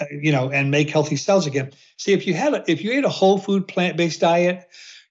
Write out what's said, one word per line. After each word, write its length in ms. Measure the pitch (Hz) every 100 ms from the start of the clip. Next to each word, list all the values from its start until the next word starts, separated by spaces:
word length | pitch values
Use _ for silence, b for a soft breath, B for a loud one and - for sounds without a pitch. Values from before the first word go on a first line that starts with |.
uh, 60 | 147
you 220 | 143 151
know, 180 | 139 131
and 200 | 139 139
make 200 | 143 151
healthy 260 | 156 147 139
cells 300 | - 196 147
again. 260 | 135 127 b b b
See, 140 | -
if 140 | 185 190
you 80 |
had 200 | 165 294
a, 100 | 233 -
if 120 | 160
you 100 | 208
ate 120 | 262
a 60 | 220
whole 280 | 139 190 196
food 300 | 196 196 185
plant-based 520 | - 180 156 170 156
diet, 480 | 175 170 175 180 - B B B B